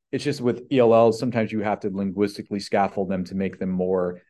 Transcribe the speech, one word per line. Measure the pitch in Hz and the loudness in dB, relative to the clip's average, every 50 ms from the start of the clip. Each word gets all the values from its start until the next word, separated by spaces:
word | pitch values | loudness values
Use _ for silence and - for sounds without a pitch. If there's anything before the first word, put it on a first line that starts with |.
| _ _ | _ _
It's | - 131 - | -8 -4 -4
just | 147 135 - | -4 -4 -2
with | 120 123 117 117 - - 143 | 0 -2 -2 -2 -4 0 2
E | 151 | 4
L | 120 113 113 | 6 6 8
Ls, | 113 117 117 - 147 | 8 6 6 4 2
sometimes | 135 123 117 120 110 101 110 | -2 -2 0 -2 -2 -2 -2
you | 107 | -4
have | 101 107 101 95 | -2 -2 -2 -2
to | - 104 | -4 -6
linguistically | 95 98 98 98 90 98 104 101 101 - 101 - 104 101 | -4 -2 -4 -4 0 0 0 0 -2 -8 -10 -8 -8 -8
scaffold | 98 - - 104 98 95 - 101 98 90 | -6 -2 0 0 0 0 0 -4 -4 -4
them | 98 92 90 | -4 -4 -4
to | - 95 | -6 -4
make | 95 98 95 92 - | -4 -4 -4 -4 -6
them | 95 92 | -6 -4
more | 92 92 92 92 95 92 90 90 90 90 _ _ | -2 -2 -2 0 0 0 0 -2 -4 -8 _ _